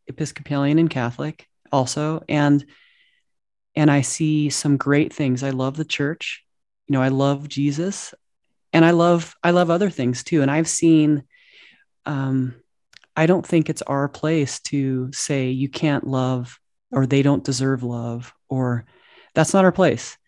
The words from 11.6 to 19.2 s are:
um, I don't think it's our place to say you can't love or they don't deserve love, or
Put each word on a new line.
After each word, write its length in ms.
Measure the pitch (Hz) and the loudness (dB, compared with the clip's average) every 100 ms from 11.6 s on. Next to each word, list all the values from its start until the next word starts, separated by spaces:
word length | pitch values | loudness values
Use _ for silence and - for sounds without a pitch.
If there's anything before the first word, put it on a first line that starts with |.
| - _ _ _ - | -20 _ _ _ -8
um, 500 | 143 135 131 127 120 _ _ _ - _ - | -4 -2 -2 -2 -8 _ _ _ -20 _ 0
I 100 | 160 | 2
don't 200 | 185 - | 2 2
think 240 | 170 156 | 0 0
it's 120 | 156 | -4
our 280 | - 139 139 | -4 -4 -4
place 500 | - 156 160 139 - | -4 -2 0 -2 -6
to 480 | - 143 135 131 127 | -6 -4 -2 -4 -6
say 360 | - - 143 127 | -8 -4 -2 -2
you 200 | 131 135 | -2 -4
can't 360 | - 156 143 - | -2 -2 0 -2
love 540 | 131 127 127 123 - _ _ _ | -2 0 -2 -6 -14 _ _ _
or 140 | 180 131 | -2 2
they 160 | 139 | 4
don't 220 | 139 143 | 4 2
deserve 400 | 139 127 135 131 | -2 -2 -2 -2
love, 500 | 123 120 120 117 120 _ - | -4 -8 -8 -10 -12 _ -8
or 360 | 131 127 120 - _ _ - | -4 -2 -2 -6 _ _ -20